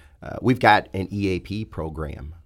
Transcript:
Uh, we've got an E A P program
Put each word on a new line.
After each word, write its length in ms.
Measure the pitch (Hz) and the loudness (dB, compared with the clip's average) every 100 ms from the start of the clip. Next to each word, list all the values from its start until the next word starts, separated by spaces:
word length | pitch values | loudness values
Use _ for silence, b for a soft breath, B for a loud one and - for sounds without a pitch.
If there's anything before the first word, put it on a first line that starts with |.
| b b | b b
Uh, 160 | 64 - | -12 -2
we've 200 | 120 127 | 0 4
got 280 | 113 107 - | 6 6 4
an 140 | 95 90 | -4 -4
E 180 | 101 98 | -2 0
A 100 | 90 | 0
P 260 | - 104 110 | -4 -8 -8
program 680 | - 80 78 76 - 76 82 | -8 -8 -6 -8 -8 -12 -16